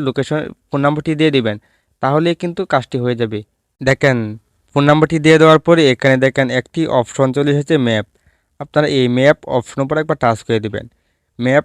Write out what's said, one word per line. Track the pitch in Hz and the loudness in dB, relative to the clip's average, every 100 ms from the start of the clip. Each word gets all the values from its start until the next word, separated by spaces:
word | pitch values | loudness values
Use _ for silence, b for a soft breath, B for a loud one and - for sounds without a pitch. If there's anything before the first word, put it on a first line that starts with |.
লোকেশন | 139 127 135 151 - - | -4 -4 -4 -6 -6 -14
ফোন | _ 143 | _ -2
নাম্বারটি | 143 151 151 | -2 -2 -4
দিয়ে | 151 156 139 | 0 0 2
দিবেন, | 113 104 _ _ _ _ | -2 -6 _ _ _ _
তাহলে | 131 147 170 | -2 0 0
কিন্তু | 170 175 170 185 | -4 -6 -8 -2
কাজটি | 135 120 131 | -2 -2 -4
হয়ে | 123 120 | -4 -2
যাবে। | 117 107 107 _ _ _ | -4 -6 -12 _ _ _
দেখেন | 131 135 143 123 110 107 _ _ _ 143 | -2 0 0 0 -4 -10 _ _ _ -2
ফোন | |
নাম্বারটি | 143 151 156 160 | 2 2 0 0
দিয়ে | 156 160 | 4 6
দেওয়ার | 160 160 | 6 4
পরে | - 170 147 | 4 4 4
এখানে | 123 139 131 | 2 2 2
দেখেন | 131 127 135 | 0 0 -2
একটি | 127 - - 160 131 | -2 -6 -6 -2 -2
অপশন | 117 - 135 | -2 -2 -2
চলে | 131 143 | 0 0
এসেছে | 143 139 160 | -2 0 0
ম্যাপ। | 120 110 104 _ _ _ _ _ | 0 -2 -4 _ _ _ _ _
আপনারা | 143 151 151 | -6 -2 0
এই | 143 123 | 0 0
ম্যাপ | 123 135 151 - | 2 2 2 -2
অপশন | 131 - - | -6 -6 -6
উপর | 139 156 | -4 -4
একবার | 156 151 | -4 -2
টাচ | 123 113 | 0 -2
করে | - 113 | -2 -4
দিবেন। | 107 104 113 _ _ _ _ - | -4 -10 -12 _ _ _ _ -6
ম্যাপ | 120 139 | 0 0